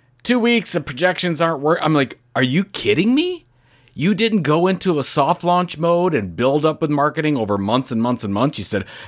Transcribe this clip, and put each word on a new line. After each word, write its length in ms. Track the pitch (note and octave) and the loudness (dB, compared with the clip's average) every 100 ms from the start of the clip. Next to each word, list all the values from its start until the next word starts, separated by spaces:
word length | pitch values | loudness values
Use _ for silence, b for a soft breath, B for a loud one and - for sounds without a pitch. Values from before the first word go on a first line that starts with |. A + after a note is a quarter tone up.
| b b | b b
Two 160 | - B3 | 0 2
weeks, 360 | A#3 A#3 - | 4 2 0
the 80 | E3+ | -2
projections 580 | - B2+ F3+ F3 F3+ D#3 | -4 -2 -2 0 -2 0
aren't 220 | E3 D3+ | 0 0
work." 180 | D3 E3+ | 0 0
I'm 120 | D#3 | 2
like, 260 | D3+ C3+ - _ - | 2 0 -4 _ -2
"Are 80 | |
you 220 | C3 D3 G3 | 0 0 -2
kidding 500 | - - A#2 G#3 C4 | -4 0 2 2 2
me? 300 | F4+ F4 - b b b b | 0 -4 -12 b b b b
You 200 | - D#3+ | -4 -2
didn't 280 | F#3+ A3+ G#3+ | 2 2 0
go 260 | C#3+ D#3 F#3 | 2 2 2
into 320 | F#3 F#3+ D#3 | 0 0 0
a 40 | |
soft 420 | C3 D#3 C#3 E3+ F3 | 0 0 0 0 0
launch 320 | F3+ F3 D3+ | 0 0 -2
mode 360 | E3+ E3+ F3+ | 0 2 2
and 220 | D3 G2 E2 | 0 -2 0
build 300 | B2+ D3 D#3 | 0 2 0
up 160 | D3+ | 0
with 80 | D#3 | -2
marketing 480 | D3 D3 D3+ D#3 C#3+ | 0 0 0 0 0
over 200 | G#2 G2+ | 0 0
months 320 | G2 B2 C3+ | 0 0 -2
and 120 | A2+ | -2
months 220 | A#2 B2 | -2 -2
and 100 | G#2+ | -4
months. 240 | G2 E3+ - | -2 -2 -2
You 80 | F#2+ | -4
said, 180 | G2+ F#2+ B | -4 -6 B